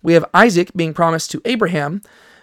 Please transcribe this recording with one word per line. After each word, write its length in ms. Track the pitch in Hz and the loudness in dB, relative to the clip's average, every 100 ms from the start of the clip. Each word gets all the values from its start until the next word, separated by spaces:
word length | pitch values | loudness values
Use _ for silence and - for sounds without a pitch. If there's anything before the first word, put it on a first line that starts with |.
we 120 | - | 2
have 160 | 165 - | 2 4
Isaac 380 | 175 233 175 180 | 4 4 2 -2
being 200 | 180 165 | -4 -6
promised 380 | 151 165 160 - | -2 -2 -2 -6
to 100 | - | -8
Abraham, 580 | - 247 190 175 143 190 - _ _ _ | -4 -2 -2 -2 -4 -8 -12 _ _ _